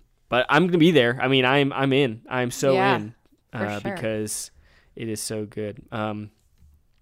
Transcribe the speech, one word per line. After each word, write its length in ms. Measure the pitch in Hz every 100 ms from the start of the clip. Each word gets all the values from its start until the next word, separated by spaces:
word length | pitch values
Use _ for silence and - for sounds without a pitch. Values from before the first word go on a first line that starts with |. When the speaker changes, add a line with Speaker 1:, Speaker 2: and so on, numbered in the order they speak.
| _ _ -
Speaker 1:
but 160 | 120 123
I'm 180 | 143 180
gonna 100 | 175
be 140 | 160
there. 260 | 156 120 127
I 80 | 131
mean, 160 | 135 127
I'm, 280 | 143 139
I'm 200 | 123 135
in. 280 | 135 139 113 -
I'm 220 | 127 123
so 220 | - 139
Speaker 2:
Yeah, 240 | 135 196 127
Speaker 1:
in, 180 | 107 - _ _ _
Speaker 2:
for 60 | 120 104
Speaker 1:
uh, 140 | 104
Speaker 2:
sure. 120 | 98 185
Speaker 1:
because 560 | 120 110 107 - - _ _ _ _ -
it 140 | 113
is 100 | 107
so 260 | - 110 107
good. 340 | 110 104 101 -
Um, 380 | 117 107 104 107 _ _ _ - _ _ _